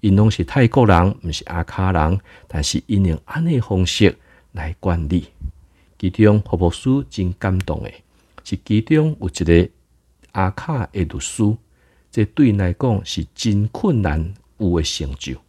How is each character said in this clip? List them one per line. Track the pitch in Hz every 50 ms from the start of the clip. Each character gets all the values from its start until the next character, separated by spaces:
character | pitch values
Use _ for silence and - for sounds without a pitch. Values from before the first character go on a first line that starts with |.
因 | - 104 95
拢 | 98 107 110
是 | 104 - 85
泰 | - - 143 131
国 | 120 - 143 123
人， | 107 95 85 87 92 110 - -
毋 | 85
是 | 76 - -
阿 | - - 85 82
卡 | - - - 95 92 92
人， | 82 78 78 90 98 _ - - - _ _
但 | - - 76
是 | - - - -
因 | _ 113 101 95
用 | 90 82 76 _
安 | - - 151 165
尼 | 170 160 127
方 | 117 - 104 92 92
式 | 87 - - 110 95 - _ _ _ _ _ _ _ _
来 | - 76 80 85 _
管 | - 92 87 85 80 73
理。 | 87 87 - - _ _ - - - - - _ _ _ _ _ _
其 | _ - 92
中， | 92 - 107 107 104 104
何 | 98 - - 92
牧 | 90 85
师 | 85 - - 131 131 139 135 -
真 | - - 95 90 92
感 | _ - 101 92 92
动 | 92 - 78 76 -
的， | - - - _ _ _ _ _ _ _ - _
是 | - - - _
其 | - 107 107 110
中 | - 156 156 151 156 151 -
有 | - -
一 | - - 87
个 | 80 82 85 90 - _ _ _ _ _ _ _ _ _ _ _ _ _
阿 | 98 95 92
卡 | 98 - - - 160 131 98 -
的 | - 101 90
律 | 78 - -
师， | - - - - 110 104 110 - _ _ _ _ _ _ _ _ _ _
这 | _ - 107
对 | - _ - 151 123
因 | 104 101
来 | 95 90 87
讲 | _ - - 110 98 87
是 | - - - 82 - _
真 | - - 117 104 101 104 113
困 | _ - - 208 160 117 95
难 | 85 76 80 80 87 98 - _ _ _ _
有 | 107 92 87
的 | 85 78
成 | - - - 80 69 67
就。 | - - 67 65 - _